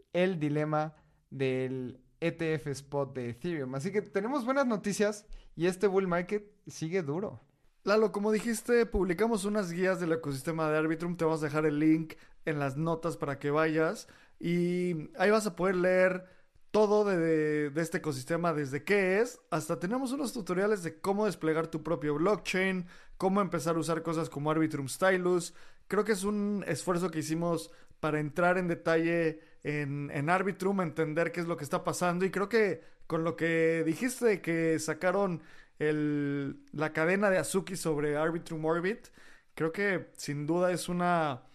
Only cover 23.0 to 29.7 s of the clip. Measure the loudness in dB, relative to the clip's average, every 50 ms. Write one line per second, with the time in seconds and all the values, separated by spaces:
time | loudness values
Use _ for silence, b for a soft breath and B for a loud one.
23 | B B B -2 0 2 2 2 2 0 -2 -2 -2 0 0 0 0 0 -2 -2
24 | -2 -2 -2 -2 -2 -4 -4 -4 -2 0 2 2 2 2 0 -4 -6 -6 -4 2
25 | 2 4 4 4 2 2 2 2 0 -4 B B B B B B B -2 -2 0
26 | 2 2 0 0 0 -2 -2 0 -2 -2 -2 -2 -2 -2 -4 -2 0 0 0 0
27 | 0 0 -2 -2 -2 -2 -2 0 0 0 0 -2 -4 B B B B B B -4
28 | -2 0 0 0 -2 -2 0 2 2 4 4 2 2 -2 -2 -2 0 2 2 2
29 | 2 2 2 2 2 0 0 -4 B B B B _ -4